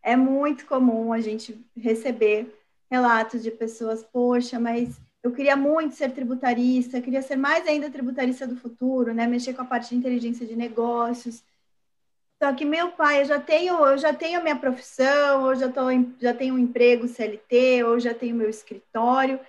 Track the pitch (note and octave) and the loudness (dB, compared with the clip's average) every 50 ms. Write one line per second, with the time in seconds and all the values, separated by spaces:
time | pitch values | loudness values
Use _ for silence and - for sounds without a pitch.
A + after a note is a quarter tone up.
0 | - A3+ A#3+ B3+ C4 C4 C4+ C#4 C#4+ D4+ D4 - - - C#4+ C4 B3+ B3 A3 A3+ | 2 2 4 4 4 4 2 0 0 0 -2 -4 -4 -4 0 4 4 4 2 2
1 | A3+ A3+ A3+ A3+ A3 G#3+ G#3+ A3 - - A3 - - _ _ A#3+ A3 A#3 A3+ A3+ | -2 -2 -2 -2 -2 -4 -6 -8 -10 -14 -18 -18 -20 _ _ -6 -2 -2 -2 0
2 | - C#4 A#3 G#3+ A3 G#3+ G#3 G#3+ A#3+ - - _ _ _ _ _ _ _ B3+ B3+ | -2 -6 -2 2 2 2 2 0 -2 -8 -14 _ _ _ _ _ _ _ 0 2
3 | B3 A#3+ A#3 A3+ A3 A3+ - A#3 A3 A3+ A3 - A#3 A3+ A3+ - A#3 A3 A3+ A3+ | 4 4 4 2 2 -2 -6 -6 -6 -6 -6 -6 -8 -8 -8 -8 -6 -6 -6 -6
4 | - _ _ B3 B3 B3 B3 A#3+ A#3+ - B3+ A#3 A#3 A#3 A#3 A#3+ A#3+ A#3 - - | -8 _ _ 0 0 2 2 2 0 -2 -4 -4 -2 -2 -2 -2 -4 -6 -8 -16
5 | - _ _ _ - B3 A#3+ C4 C#4 C#4 C#4 C#4 C#4 C#4+ D#4 D#4+ D#4+ D4 - - | -20 _ _ _ -6 -6 -4 0 2 2 2 4 2 2 2 0 0 -4 -4 -4
6 | D4 B3+ C4 C#4+ C4 A#3 B3+ B3+ - B3 A#3+ A#3 B3 B3 B3+ B3+ B3 - - B3 | -6 -6 -4 -6 -6 -6 -6 -2 -2 0 0 2 2 2 2 2 0 -2 -4 -6
7 | B3 C4+ B3+ C4+ C4 - C#4+ C4 C4+ C#4+ D#4 E4 E4+ D#4+ D4+ D4+ C#4+ D4+ B3+ C4+ | -4 -2 -4 -4 -4 -4 -4 -2 0 0 0 0 0 0 -2 -2 -2 -6 -8 -6
8 | B3+ B3 B3+ C4+ B3+ B3 B3+ - C4+ B3 B3+ B3 - A#3+ A#3 _ B3 B3+ C4 C4 | -6 -6 -4 -2 -2 -2 -2 -4 -6 -10 -10 -10 -12 -14 -10 _ -2 -2 0 0
9 | A#3+ A3+ A3+ A3+ A#3 A#3+ A#3+ A#3+ B3 C4 B3+ B3+ B3+ - B3+ A#3 A#3 - A#3+ B3 | 0 0 0 -2 0 0 0 -2 -4 -6 -8 -8 -8 -6 -6 -6 -6 -4 -4 -2
10 | B3 B3+ B3 A#3+ A#3 A#3 A#3+ A#3+ A#3+ A3 A3+ A#3 A#3 A#3 A3+ A#3 A#3 A#3+ A#3+ A#3+ | -2 0 -2 -2 -2 -4 -6 -6 -8 -8 -6 -6 -6 -4 -2 -2 -2 0 0 0
11 | A#3 A#3 A#3+ A#3+ - A#3+ A3+ - _ _ _ _ _ _ _ _ _ _ _ _ | -2 -2 -2 -6 -8 -14 -14 -14 _ _ _ _ _ _ _ _ _ _ _ _
12 | _ _ _ _ _ _ _ _ D4 C#4 C4 B3 D4+ C#4+ D4+ E4 E4+ F4+ F4 - | _ _ _ _ _ _ _ _ -2 -2 -2 -2 -2 -2 -2 -2 -2 -4 -2 0
13 | D#4 D4 D4 C#4 C#4 C4+ D4 C#4+ - - D#4 D#4 F4 F4+ F4+ E4+ D4 C4+ C#4 C4+ | 2 4 4 4 2 2 0 -2 2 2 2 2 2 2 4 4 6 6 6 4
14 | D#4 D4+ C#4+ - E4 E4 F4 F4 E4+ D#4+ D4 B3+ C#4+ C4 B3 B3 - - - - | 2 0 0 0 -4 -4 -4 -2 -2 -2 -2 -2 -2 -4 -4 -4 -10 -18 -2 0
15 | C4 C4+ C#4+ D4 C#4+ C#4+ C#4 C4+ C4 C4 C4 B3 C4 B3 B3+ C#4 B3+ B3+ B3+ B3+ | 2 4 4 4 4 4 2 2 2 2 0 0 0 -2 -2 -2 0 2 2 2
16 | B3 B3 - _ A#3+ A#3+ A#3 A#3+ C4+ C4 C4 B3+ B3 A#3+ A#3+ - A#3+ A#3+ A#3+ A#3+ | 2 0 -2 _ -2 -2 0 0 -2 -2 0 0 0 0 2 4 6 6 6 4
17 | A#3 A#3+ - - A3 G#3 G#3 G#3+ _ _ B3 A#3+ B3+ B3+ B3+ B3 A#3+ A#3 A#3 A#3+ | 0 -6 -6 -6 -6 -6 -6 -10 _ _ 4 4 6 6 4 4 4 2 2 2
18 | A#3 A#3+ A#3 A#3 B3+ A#3+ A#3 A#3 A3 G#3+ A3 - - - G3+ - _ _ - A3+ | 0 -2 -4 -4 -6 -4 -2 0 -2 -2 -2 -6 -12 -18 -18 -18 _ _ -4 0
19 | A3+ B3 B3+ C4+ C4+ C4 C4+ C4 - | 2 2 2 2 2 0 -2 -4 -8